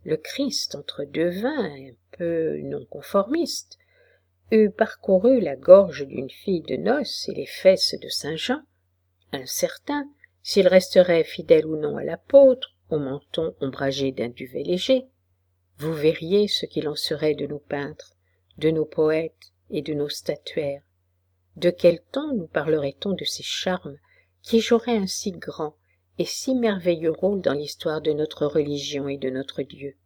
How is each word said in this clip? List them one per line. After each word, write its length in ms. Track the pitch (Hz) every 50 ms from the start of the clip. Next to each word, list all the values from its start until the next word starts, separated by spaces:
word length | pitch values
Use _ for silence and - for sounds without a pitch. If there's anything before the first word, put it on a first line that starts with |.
| _
le 140 | - 156
Christ, 580 | 156 - - - - 277 262 190 - - - -
entre 280 | 143 143 - - - 143
deux 260 | 139 139 151 165 175
vins, 440 | 175 190 214 262 311 294 214 160 143
un 200 | 135 135 135 120 _ _ _ -
peu 420 | - 175 170 170 165 160 156 147 151
non-conformiste, 1160 | 147 139 143 143 131 _ - - - - - 202 196 214 277 339 330 - - - - _ - _ _ _ _ _ _ _ _ _ _ _ _ _ _ _
eût 180 | 226 220 214 202
parcouru 680 | 196 - 220 - - _ - - 190 185 190 240 269 247
la 140 | 190 151 139
gorge 500 | 131 135 - 180 196 196 180 147 139 143
d'une 240 | 139 139 - 135 131
fille 320 | - - - - 190 165
de 140 | 156 - -
noces 520 | 135 151 202 254 302 247 - - - -
et 60 | - -
les 140 | - 135
fesses 480 | - - - - 190 190 185 - - - -
de 100 | - -
Saint-Jean, 520 | - - - 139 160 160 - - 247 311 - _ _ _ _ _ _ _ _ _ _ _ _ _
incertain 760 | - 139 131 - - - - 165 - - _ - 285 294 277 285 _ _ - _ _ _ _
s'il 240 | - - 202 185
resterait 560 | 180 185 185 185 - - 190 180 180 170 165 156
fidèle 420 | - - - 160 - 170 156 156
ou 100 | 156 156
non 220 | 151 151 147 143
à 60 | 143 139
l'apôtre, 720 | 147 165 - _ _ - 277 277 262 254 254 - - _ _ _ _
au 80 | 160 151
menton 560 | 143 131 135 143 _ _ - - 160 165 - _
ombragé 500 | 139 135 127 - 139 139 135 139 139 135
d'un 180 | 131 131 117 120
duvet 320 | 120 - 135 127 135 143
léger, 460 | 143 170 180 185 - - 262 254 262 _ _ _ _ _ _ _ _ _ _ _ _ _ _ _
vous 140 | 143 156 165
verriez 540 | 151 147 156 165 160 160 165 190 208 208
ce 200 | 208 - - -
qu'il 200 | - - 156 151
en 80 | 147 151
serait 380 | - - - 160 143 160 156 147
de 140 | 143 147
nos 100 | 143 147
peintres, 580 | 143 _ _ 143 143 143 147 156 _ - _ _ _ _ _ _ _ _ _ _ -
de 100 | 156 156
nos 160 | 160 160 151
poètes 680 | 156 - - 156 156 156 156 165 160 _ _ - _ _ _ _ _
et 100 | - 151
de 140 | 139 160 151
nos 140 | 147 143 147
statuaires. 760 | - - - - 151 - _ - - 170 151 143 139 139 _ _ _ _ _ _ _ _ _ _ _ _ _ _ _
De 160 | 165 165 175
quel 280 | 180 - - 175 165 156 _ _
ton 220 | - 269 302 311 277
nous 140 | 214 165
parlerait-on 680 | - _ 156 147 160 156 156 143 139 139 _ - 202 190
de 120 | 170 147
ces 160 | - - -
charmes 560 | - - - - - 190 180 180 - 151 139 - _ _ _ _ _ _ _ _ _
qui 160 | - - 226
joueraient 380 | 220 - 240 226 226 240 240
un 100 | 214 196
si 240 | 185 - - - 208
grand 440 | 180 165 - - - - 160 151 _ _ _ _ _ _ _ _ _
et 80 | - 175
si 280 | - - - - - 262
merveilleux 580 | 254 233 220 202 185 165 180 170 160 165 160
rôle 300 | 156 - - 190 208 196
dans 120 | 180 - 135
l'histoire 480 | 143 147 147 - _ - 165 151 156
de 120 | 151 156 151
notre 320 | 147 151 151 - - 151
religion 640 | 147 147 165 147 147 147 143 143 143 147 143 139
et 100 | 139 139
de 120 | 139 139 131
notre 340 | 127 131 135 - - - 139
Dieu ? 320 | 135 - 143 139 143 - _ _